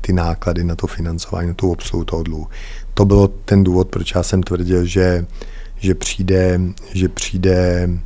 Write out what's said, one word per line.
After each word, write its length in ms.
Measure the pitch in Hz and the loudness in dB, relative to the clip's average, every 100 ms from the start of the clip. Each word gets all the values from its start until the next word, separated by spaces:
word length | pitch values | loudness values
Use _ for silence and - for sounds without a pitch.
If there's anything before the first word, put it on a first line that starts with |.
ty 120 | - | 0
náklady 520 | 90 85 85 - 85 | 0 0 -2 -2 0
na 120 | 87 85 | -2 -2
to 100 | - | -4
financování, 600 | - 85 82 - 87 87 | -4 -4 -4 -6 -4 -4
na 60 | |
tu 180 | 87 95 | 0 -2
obsluhu 320 | 85 - 87 | -2 -4 -4
toho 180 | 82 82 | -2 -4
dluhu. 240 | 82 78 78 - - - - | -4 -6 -8 -10 -12 -12 -6
To 100 | - | 2
bylo 240 | 101 101 98 | 6 6 4
ten 360 | - - 98 | 2 2 4
důvod, 240 | 92 90 90 | 6 4 2
proč 260 | 92 87 | -2 -2
já 80 | 92 | -2
jsem 200 | 87 95 | 0 0
tvrdil, 420 | 90 87 87 90 | 0 -2 2 2
že, 420 | 87 92 90 90 87 - - - - - | 2 2 4 2 -2 -8 -12 -12 -12 -4
že 180 | 95 | -2
přijde, 680 | 87 - - 92 92 92 90 90 95 - | 0 -2 -4 2 4 4 2 0 -4 -8
že 160 | 95 90 | -2 -2
přijde 800 | - - 92 95 90 90 90 90 87 | -2 -6 0 2 4 2 2 0 -2